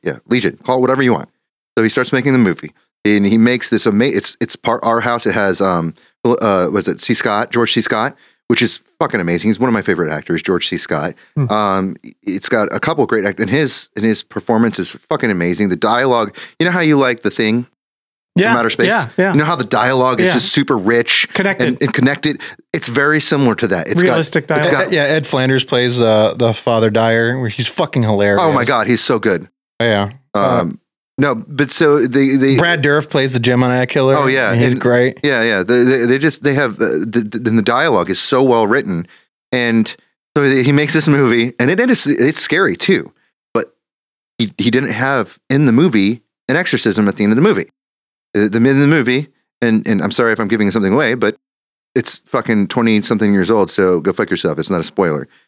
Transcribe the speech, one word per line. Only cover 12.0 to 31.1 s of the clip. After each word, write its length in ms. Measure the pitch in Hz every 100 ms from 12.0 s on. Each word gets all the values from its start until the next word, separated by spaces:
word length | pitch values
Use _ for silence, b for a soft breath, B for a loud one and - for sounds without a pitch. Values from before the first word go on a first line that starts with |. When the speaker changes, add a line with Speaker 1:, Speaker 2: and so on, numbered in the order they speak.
| - -
Speaker 1:
it's 260 | 101 95 -
got 240 | 120 101
a 60 | -
couple 220 | 156 156
of 40 | 113
great 160 | 110 101
act-, 140 | -
and 100 | 92
his, 400 | 139 139 - - -
and 80 | 110
his 160 | 104
performance 560 | - 101 - 113 117 -
is 120 | 85
fucking 380 | - - 151 117
amazing. 380 | 90 85 90 101
The 80 | -
dialogue, 580 | 107 120 131 120 107 B B -
you 40 |
know 80 | 170
how 80 | 180
you 160 | 160 139
like 240 | 127 120
The 100 | 101
Thing 340 | - 110 117
from 60 | 123 _ _ _ _ _ _ 175
Speaker 2:
Yeah, 200 | 214 120
Speaker 1:
Outer 140 | 113
Space? 160 | - 190
Speaker 2:
yeah, 240 | 220 117 -
yeah. 140 | 190
Speaker 1:
You 60 | 151
know 60 |
how 120 | 151 165
the 80 |
dialogue 540 | 110 110 123 131 127 123
is 80 | 180
Speaker 2:
Yeah. 40 |
Speaker 1:
just 180 | 131 120
super 260 | 143 139 120
rich 500 | 95 117 117 - -
Speaker 2:
Connected. 340 | - 196 185 123
Speaker 1:
and, 140 | 123
and 100 | 139
connected? 480 | - 127 143 151 - B B _
It's 160 | 156 -
very 320 | 135 143 151
similar 340 | - 147 127 104
to 120 | 110
that. 180 | 90 -
It's 140 | 170
Speaker 2:
Realistic 460 | 180 - 156 160 -
Speaker 1:
got, 120 | 151
it's 80 | 151
Speaker 2:
dialogue. 180 | 139 -
Speaker 1:
got 60 |
Speaker 3:
Ed, 40 | 151
yeah, 180 | 143
Ed 120 | 156 -
Flanders 360 | 139 131 135
plays, 360 | - 123 123 123
uh, 320 | 113 107 107
the 220 | - 117
father 340 | 107 123 113 110
Dyer, 500 | 110 113 113 117 131
where 120 | 117
he's 180 | - 120
fucking 340 | - 262 135
hilarious. 380 | 110 101 202 202
Speaker 1:
Oh 100 | 165
my 100 | 135
God, 220 | 117 120 107
he's 160 | 117
so 160 | - 117
good. 320 | 107 87 - _ _ -
Speaker 3:
Yeah. 340 | 117 101 101 123 _
Uh, 280 | 104 95 90
Speaker 1:
Um, 180 | 85 - _ _ _